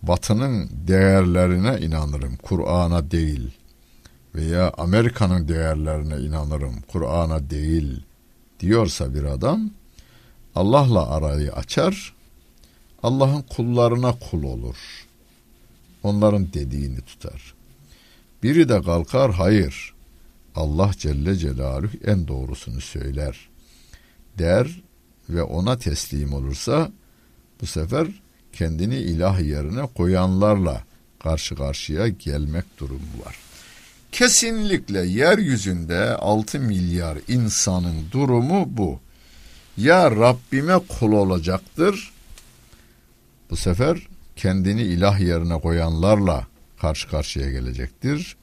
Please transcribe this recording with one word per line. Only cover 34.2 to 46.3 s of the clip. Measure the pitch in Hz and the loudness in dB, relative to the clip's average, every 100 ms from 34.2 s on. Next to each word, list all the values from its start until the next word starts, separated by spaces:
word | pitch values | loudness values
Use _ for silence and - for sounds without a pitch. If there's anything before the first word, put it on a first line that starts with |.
| 247 - 233 226 208 180 - 101 90 | 4 4 2 0 0 0 -2 -2 0
yeryüzünde | 98 151 214 180 123 98 90 82 85 110 117 | 2 4 4 4 0 0 -4 -2 -2 0 0
altı | - 107 107 139 | 0 0 0 -4
milyar | 127 98 90 87 85 78 - | -2 0 0 0 -2 -6 -2
insanın | 123 113 - - 92 87 80 78 | 0 0 0 0 0 0 -4 -4
durumu | 131 139 120 127 190 175 127 | -2 2 2 2 0 0 -2
bu. | 95 67 - - - - - - - - | -4 -4 -14 -20 -20 -20 -20 -20 -18 -2
Ya | 117 180 165 | 4 6 6
Rabbime | 107 117 123 - 135 151 185 180 | 6 4 4 0 -2 2 2 0
kul | - 113 | -2 2
olacaktır, | 107 98 92 80 92 - - 175 202 - - - - - - - - _ _ _ _ _ _ _ | 4 4 0 0 -4 -4 0 0 0 -8 -20 -20 -20 -20 -20 -20 -20 _ _ _ _ _ _ _
bu | - | -2
sefer | - 87 135 175 - - - - | 0 2 2 0 -6 -20 -20 -4
kendini | 101 95 92 107 | 0 2 2 0
ilah | 113 87 98 101 | 0 2 4 4
yerine | 90 85 85 82 | 2 2 0 -2
koyanlarla | 82 85 82 80 92 104 98 | 0 0 0 2 4 4 4